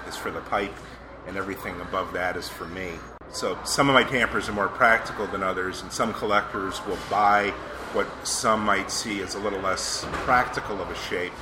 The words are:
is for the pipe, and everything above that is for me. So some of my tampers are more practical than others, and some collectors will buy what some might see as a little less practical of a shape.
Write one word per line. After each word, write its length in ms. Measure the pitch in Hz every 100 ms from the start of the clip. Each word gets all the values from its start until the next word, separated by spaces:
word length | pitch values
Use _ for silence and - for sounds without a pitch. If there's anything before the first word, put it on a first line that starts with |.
| -
is 80 | -
for 140 | 107
the 100 | 82
pipe, 340 | - 104 101 - - - - - -
and 100 | 95
everything 460 | 98 95 107 90
above 320 | 87 95 90
that 240 | 90 90 87
is 100 | 85
for 180 | - 85
me. 260 | 90 92 82 - - -
So 260 | - 110 90 -
some 240 | - 139
of 60 | 131
my 80 |
tampers 440 | 113 131 113 113 98
are 40 |
more 140 | 104 95
practical 580 | - 120 113 - - 98
than 160 | 98
others, 400 | 95 92 92 90
and 100 | 92
some 220 | - 117
collectors 680 | 101 107 104 - 107 95 90 101
will 140 | 87 -
buy 400 | 98 104 104 101 95 - - -
what 140 | 107 101 - -
some 380 | - 120 110
might 280 | 107 98 98
see 300 | - 117 101
as 120 | 92
a 60 | 101
little 200 | 104 98
less 460 | 95 92 - - -
practical 680 | - - 127 120 - - 101
of 120 | 87
a 40 | 85
shape. 380 | - 92 87 -